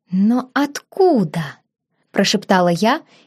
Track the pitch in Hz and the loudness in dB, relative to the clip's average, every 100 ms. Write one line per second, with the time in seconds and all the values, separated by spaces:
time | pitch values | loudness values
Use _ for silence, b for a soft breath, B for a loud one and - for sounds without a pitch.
0 | _ 185 208 240 254 262 285 - - - | _ 0 2 0 -2 -2 -4 -6 -8 0
1 | 370 269 165 165 147 - _ _ _ _ | 2 2 0 -4 -10 -14 _ _ _ _
2 | _ - 196 202 - 185 175 175 214 302 | _ -2 0 -2 0 2 2 0 0 -2
3 | b b | b b